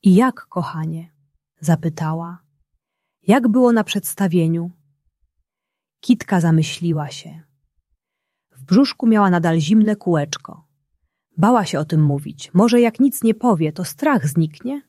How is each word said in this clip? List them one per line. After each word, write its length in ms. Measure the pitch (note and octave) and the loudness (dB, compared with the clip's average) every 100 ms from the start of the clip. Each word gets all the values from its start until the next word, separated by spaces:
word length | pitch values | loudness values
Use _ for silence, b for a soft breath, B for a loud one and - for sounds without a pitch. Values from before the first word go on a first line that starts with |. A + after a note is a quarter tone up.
"I 120 | G3+ | 6
jak, 320 | F3+ B3+ - - | 4 2 -2 -12
kochanie?", 640 | F3+ E3 D#3+ D#3+ D#3+ E3+ _ _ _ _ _ | -10 -8 -10 -10 -10 -16 _ _ _ _ _
zapytała. 800 | D#3+ D#3+ E3 D#3+ D#3+ E3 E3+ F3 _ _ _ _ _ _ _ _ | -2 -2 -2 -6 -8 -8 -10 -16 _ _ _ _ _ _ _ _
"Jak 260 | - B3 A#3+ | 0 2 2
było 240 | A3+ B3 | 2 2
na 120 | A3+ | 2
przedstawieniu?" 880 | - G#3 - - G3 F3 E3 E3 E3+ - _ _ _ _ _ _ _ _ _ _ _ _ | -2 -6 -8 -4 -2 0 0 -2 -6 -14 _ _ _ _ _ _ _ _ _ _ _ _
Kitka 400 | - A#3+ - F#3 | -2 -2 0 0
zamyśliła 720 | E3 D#3+ D#3 - E3+ D#3 C#3+ | 2 2 0 -4 -4 -4 -8
się. 320 | - E3 D#3+ _ _ _ _ _ _ _ _ _ _ _ | -14 -20 -20 _ _ _ _ _ _ _ _ _ _ _
W 140 | _ | _
brzuszku 420 | C3+ F#3 C#4 - A#3 | 0 2 2 0 0
miała 240 | G#3+ G3 | 2 4
nadal 300 | F3 D#3+ E3 | 2 2 0
zimne 360 | D3 A3 G#3+ G#3 | 2 2 2 0
kółeczko. 720 | - E3 C#3+ - - - _ _ _ _ _ _ _ - | 0 -2 -2 -10 -16 -20 _ _ _ _ _ _ _ 0
Bała 280 | G3 B3 | 2 2
się 140 | G3 C#3+ | 0 -6
o 60 | |
tym 200 | D3+ D#3+ | -2 0
mówić. 460 | D3+ C#3 C#3+ - - | 2 0 -8 -18 -2
Może 260 | F3 A3+ A#3+ | 2 2 4
jak 200 | A#3 - | 2 2
nic 220 | C4+ - | -2 0
nie 120 | A3 | -2
powie, 380 | A3 B3 F3 D#3 | 0 0 0 -2
to 120 | D3+ | -4
strach 440 | F3+ - D4 B3+ C#3 | -12 -4 -2 0 0
zniknie? 540 | E3 D#3+ - B3 C#4+ | -2 -4 -6 -12 -12